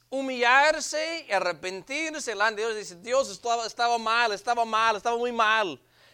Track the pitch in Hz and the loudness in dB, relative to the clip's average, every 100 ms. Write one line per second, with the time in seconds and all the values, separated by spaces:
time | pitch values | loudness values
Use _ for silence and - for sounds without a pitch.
0 | _ 269 269 254 240 262 294 311 - 302 | _ -6 -4 0 4 6 6 2 -4 -4
1 | 320 330 285 196 180 165 185 190 - 196 | -4 -6 -2 0 0 -2 -8 -10 -8 -6
2 | 320 311 247 202 214 208 226 214 185 175 | -6 -6 -6 0 0 0 -4 -6 -10 -14
3 | 202 262 214 190 233 233 226 - 240 240 | -2 0 0 -6 -4 -2 -4 -2 0 2
4 | 220 226 240 202 - 240 226 220 226 214 | 2 2 2 0 -2 0 0 2 2 2
5 | 240 233 240 233 214 220 202 139 _ _ | 0 -2 -2 2 2 2 0 -6 _ _
6 | _ | _